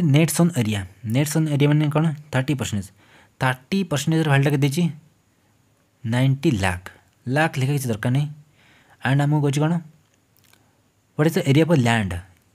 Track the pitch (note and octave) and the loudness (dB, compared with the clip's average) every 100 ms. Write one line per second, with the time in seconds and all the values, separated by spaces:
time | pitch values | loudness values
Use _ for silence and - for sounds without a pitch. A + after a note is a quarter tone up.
0 | E3 C#3 D#3+ - F3 D3+ G#2+ G#2 F#2+ - | 4 4 2 2 2 2 -2 -4 -8 -10
1 | G#2+ B2 D3 E3 D#3 C#3+ D3 D3+ D3+ D3+ | -4 -2 0 0 0 2 4 4 2 0
2 | E3 D3 - B2+ C3 C#3 G#2 G#2 F2+ _ | 0 -4 -4 -2 -2 -4 -4 -6 -8 _
3 | _ - _ - C3 B2+ - G3 F#3 C#3+ | _ -20 _ -4 -2 -2 -4 -4 -2 -4
4 | D#3+ D#3+ D#3 C#3 C#3+ C#3+ C#3 C#3+ E3+ - | 0 0 2 2 2 2 0 0 -2 -4
5 | - _ _ _ _ _ _ _ _ _ | -18 _ _ _ _ _ _ _ _ _
6 | A#2 A#2+ C3+ C3+ E3 G#2+ G2 F2+ - - | -4 0 0 0 0 0 -2 -4 -10 -20
7 | _ _ - C#3 D#3+ C#3 C3 D3 B2 G#2 | _ _ -6 -2 -2 -2 -2 -2 -4 -4
8 | B2 C3 D3+ - _ _ _ _ _ _ | -2 -2 -2 -8 _ _ _ _ _ _
9 | B2 C#3 C#3+ D3+ C#3+ C#3 D#3 E3+ - _ | -2 0 2 0 0 0 -2 -2 -6 _
10 | _ _ _ _ _ _ _ _ _ _ | _ _ _ _ _ _ _ _ _ _
11 | _ - D#3 F#3 D#3 C3+ D#3+ E3 A#2 A#2 | _ -2 0 0 2 2 4 2 2 0
12 | G2 F2 - _ _ | -2 -6 -12 _ _